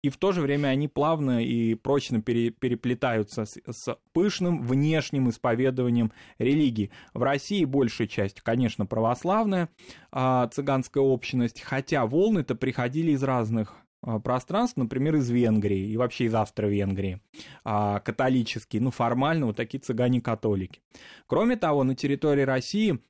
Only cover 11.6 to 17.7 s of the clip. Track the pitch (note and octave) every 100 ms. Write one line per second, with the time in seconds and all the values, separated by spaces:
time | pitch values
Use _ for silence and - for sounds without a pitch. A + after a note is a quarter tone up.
11.6 | - C3+ - D3+ A2+ D3+ G#3 G3+ C3 -
12.6 | - - B2 D3+ E3 C#3 C3+ B2+ A2 A2+
13.6 | G#2+ - _ _ - A2 - B2 - -
14.6 | A#3+ - A#2+ C3 D3 D#3 A#2+ A#2+ A#2 G#2+
15.6 | G2+ G2 G2+ A2 B2 - A#2 A2 G#2 -
16.6 | G#2 G2+ G2 G2 F#2+ F#2 _ - - -
17.6 | -